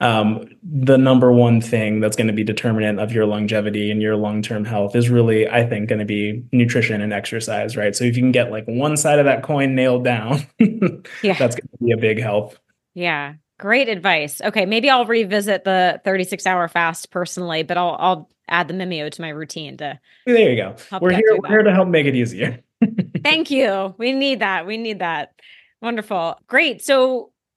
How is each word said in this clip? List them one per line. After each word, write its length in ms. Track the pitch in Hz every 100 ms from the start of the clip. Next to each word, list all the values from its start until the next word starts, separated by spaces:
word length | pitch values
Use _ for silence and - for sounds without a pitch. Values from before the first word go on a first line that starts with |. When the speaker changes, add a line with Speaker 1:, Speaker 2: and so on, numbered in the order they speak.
Speaker 1:
um, 480 | 123 110 107 110 - -
the 360 | 175 143 131 131
number 340 | 131 127 123
one 300 | 123 120 117
thing 400 | 117 113 110 107
that's 160 | 107 117
gonna 160 | 110
be 100 | 107
determinant 560 | 110 107 120 110 107 104
of 140 | 107
your 120 | 117
longevity 640 | 107 104 104 107 104 104 104
and 100 | 107
your 160 | 107 107
long-term 480 | 104 107 107 107
health 280 | 107 107 101
is 160 | 120 120
really, 380 | 120 117 110 -
I 160 | 120
think, 220 | 117 107 110
gonna 160 | 107
be 400 | 104 104 104 113 -
nutrition 480 | 123 120 123 113 107
and 120 | 104
exercise, 640 | 101 - 113 117 107 110 107
right? 180 | 104
So 80 | 104
if 140 | 123 120
you 60 |
can 100 | 127
get, 180 | 123 101
like, 140 | 110
one 320 | 113 120 151 151
side 220 | 156 147
of 60 |
that 160 | 139 -
coin 320 | - 143 135
nailed 300 | 131 127 123
down, 380 | 123 117 110 139 -
<laughs> 80 | - 214 - 185 - - -
Speaker 2:
Yeah. 100 | 202 151
Speaker 1:
that's 160 | 123
gonna 220 | 117 - -
be 100 | 117
a 60 | 113
big 220 | 113 110
help. 340 | 110 104 - - _ _ _
Speaker 2:
Yeah. 420 | 175 175 147 143 151 _ -
Great 300 | 196 247 233
advice. 500 | 196 190 160 147 -
Okay, 280 | 214 208 185
maybe 200 | 226 269
I'll 200 | 262 226
revisit 560 | 233 196 208 202 190
the 360 | 196 185 180 -
thirty-six 400 | 196 190 180 185
hour 220 | 185 180 170
fast 420 | 175 165 165 -
personally, 540 | 180 175 - 175 160
but 120 | 160
I'll, 200 | 175 175 -
I'll 320 | 180 175 - _ -
add 200 | 170 156
the 80 |
Mimeo 340 | 185 185 160 151
to 100 | -
my 80 | -
routine 480 | 147 156 165 147 139
to 220 | 143 135 _ _ 247
Speaker 1:
There 240 | 233 175
you 40 |
go. 200 | 117 95 - -
Speaker 2:
help 100 | 190
Speaker 1:
We're 80 | 180
Speaker 2:
get 80 | 185
Speaker 1:
here, 60 | 220
Speaker 2:
through 100 | 214
Speaker 1:
we're 80 | -
here 140 | 214
Speaker 2:
that. 60 | 208
Speaker 1:
to 40 |
help 120 | 185 185
make 180 | 160
it 80 | 143
easier. 460 | 131 113 92 120 120 _ - -
<laughs> 320 | - - -
Speaker 2:
Thank 260 | 294 320 320
you. 460 | 269 240 196 190 185
We 140 | 240
need 300 | 269 277 233
that. 260 | 202 185 175
We 100 | 226
need 220 | 226 202
that. 340 | 175 156 139 _ - - _ _
Wonderful. 560 | 233 226 214 190 165 -
Great. 380 | - 254 320 190
So 480 | - 269 262 254 - _ _